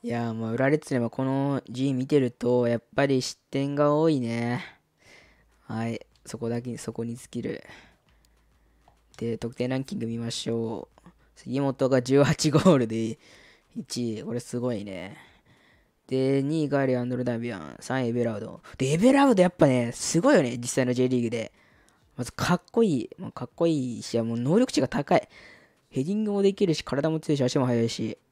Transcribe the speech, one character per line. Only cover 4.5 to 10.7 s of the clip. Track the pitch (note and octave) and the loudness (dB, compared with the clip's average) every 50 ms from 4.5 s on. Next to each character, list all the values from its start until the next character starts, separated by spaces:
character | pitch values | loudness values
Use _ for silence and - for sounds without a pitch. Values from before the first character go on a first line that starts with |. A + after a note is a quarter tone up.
| A#2+ A#2+ - - - _ _ _ _ _ _ _ - - _ _ _ _ _ _ _ _ | -2 -4 -6 -10 -18 _ _ _ _ _ _ _ -20 -20 _ _ _ _ _ _ _ _
は | _ _ A2 A2 A2+ A#2 | _ _ -8 -6 -6 -6
い。 | A2+ - - _ _ _ _ | -6 -8 -12 _ _ _ _
そ | - - A2+ | -14 -12 -8
こ | A#2+ A#2 | -6 -4
だ | A#2 A#2+ | -4 -4
け、 | A#2+ B2+ A#2 G#2+ | -6 -8 -10 -8
そ | - - | -10 -10
こ | A2 - A#2 | -8 -6 -8
に | A#2 A#2 | -8 -8
尽 | B2 - - | -10 -14 -10
き | - A#2+ | -8 -6
る。 | G#2 - F#2+ - - - - - - - _ _ _ _ _ _ _ _ _ _ _ _ _ _ _ _ _ _ _ _ _ _ _ _ _ - | -6 -6 -8 -8 -12 -18 -20 -20 -20 -20 _ _ _ _ _ _ _ _ _ _ _ _ _ _ _ _ _ _ _ _ _ _ _ _ _ -8
で、 | A2 A#2 A#2 A2+ | -6 -6 -6 -6
得 | - A#2 A#2+ | -6 -10 -6
点 | - A#2+ B2+ | -4 -4 -2
ラ | C3 C3 | -2 -4
ン | C3+ | -4
キ | - - | -6 -6
ン | C#3 | -6
グ | A2+ A2+ | -6 -6
見 | A#2 A#2 | -6 -6
ま | A#2 A#2 | -6 -6
し | - - - - | -6 -6 -4 -4
ょ | A#2 A#2 A2+ A2+ | -4 -2 -2 -4